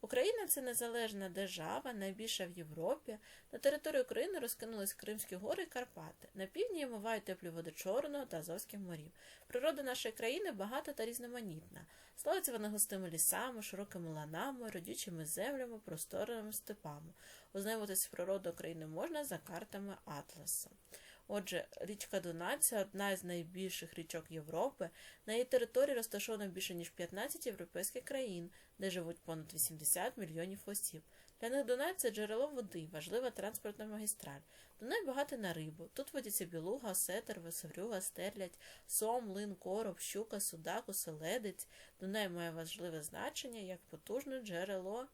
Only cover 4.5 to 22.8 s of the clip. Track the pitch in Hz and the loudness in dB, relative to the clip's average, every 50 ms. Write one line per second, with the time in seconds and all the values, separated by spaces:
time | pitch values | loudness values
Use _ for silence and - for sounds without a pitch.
4.5 | - - - 220 226 208 196 202 - - - - 214 214 - - 190 180 196 - | -2 -2 -4 -4 -2 0 0 -2 -2 -4 -4 -4 -4 -4 -4 -4 -4 -4 0 0
5.5 | 349 392 359 330 - 254 247 247 - 175 160 160 - - - - - 196 190 196 | 0 0 0 -2 -2 -4 -4 -4 -8 -10 -10 -10 -12 -14 -20 -14 -6 -4 -4 -4
6.5 | - 311 427 494 392 320 285 254 233 208 202 226 226 214 208 - 185 - - 175 | 0 0 0 2 2 0 0 0 -2 -2 0 2 0 0 0 -2 -4 -2 -4 -6
7.5 | 165 170 165 165 156 - - 190 196 254 285 302 285 285 262 240 - 220 160 175 | -4 -4 -6 -6 -6 -4 0 2 4 4 2 2 -2 -2 -2 -2 -4 -4 -2 -2
8.5 | 165 202 - - - 208 196 180 170 156 151 165 - - - - - - - - | -4 -4 -4 -6 -8 -8 -6 -6 -6 -6 -8 -12 -14 -18 -18 -18 -18 -18 -18 -4
9.5 | - 247 254 320 311 277 277 254 247 - - 240 214 - 233 226 269 339 427 359 | -2 4 4 4 4 4 0 0 0 0 0 -2 -2 2 2 2 2 2 2 0
10.5 | 269 190 190 208 247 285 302 311 285 - 220 226 240 240 240 240 247 247 226 196 | 0 0 -2 0 0 0 -2 -2 -2 0 0 0 0 -4 -6 -4 -6 -4 -4 -4
11.5 | 160 156 160 - - - - - - - - - - - - 285 349 381 - - | -4 -6 -8 -12 -14 -14 -14 -16 -18 -20 -20 -18 -12 -2 4 4 6 6 6 4
12.5 | 240 226 214 208 208 208 - - 202 190 190 175 160 165 - - - 185 226 262 | 2 4 2 2 4 4 4 4 4 0 0 0 4 6 6 6 6 6 2 0
13.5 | 247 220 208 - - 185 208 202 - 185 170 160 156 156 151 151 156 165 220 277 | -2 -4 -4 -4 -4 -4 -4 -4 -4 -4 -2 -2 -2 -4 -4 -2 -2 0 0 0
14.5 | 269 247 233 220 - 185 170 208 - - - 202 170 160 160 151 - 240 302 285 | 0 -2 -4 -4 -4 -4 -4 -4 -4 -4 -2 -2 -2 -2 -2 -2 0 0 2 0
15.5 | 285 269 254 240 233 214 - - 170 160 - - 185 190 208 220 240 226 208 214 | 2 0 -2 -4 -4 -8 -6 -6 -4 -4 -4 -2 0 0 0 0 0 -4 -4 -4
16.5 | 214 - - - 208 202 - 156 147 147 156 160 - - - - - - - - | -6 -6 -4 -6 -8 -6 -6 -8 -8 -8 -10 -14 -16 -16 -18 -18 -18 -18 -20 -6
17.5 | - 196 196 214 226 226 208 208 190 185 - - - - 175 185 196 196 190 175 | -4 -2 0 2 0 0 0 2 2 2 2 2 0 -2 2 2 2 2 2 -2
18.5 | 170 - 165 165 165 165 156 156 156 165 233 339 339 302 294 269 190 151 - - | -4 -2 -6 -6 -4 -4 -6 -6 -2 -2 -2 -2 -2 -2 -2 -2 -4 -6 -6 -6
19.5 | 175 170 214 - - 196 196 202 190 - - - 151 143 143 - - 165 147 - | -6 -6 -6 -6 -6 -6 -6 -6 -8 -10 -8 -6 -6 -6 -6 -8 -12 -8 -4 -2
20.5 | - - - - - - - - - - - - - - - - 208 208 190 202 | -2 -2 -2 -6 -12 -20 -20 -18 -18 -18 -16 -18 -20 -20 -8 -2 -2 -2 0 0
21.5 | 185 170 - - - - - 185 208 202 - - - 190 175 175 165 165 170 190 | -2 -2 -2 -4 -6 -6 -6 -6 -4 -6 -4 0 0 0 0 0 -2 0 0 0
22.5 | 269 294 - - 240 214 | 4 6 6 6 6 4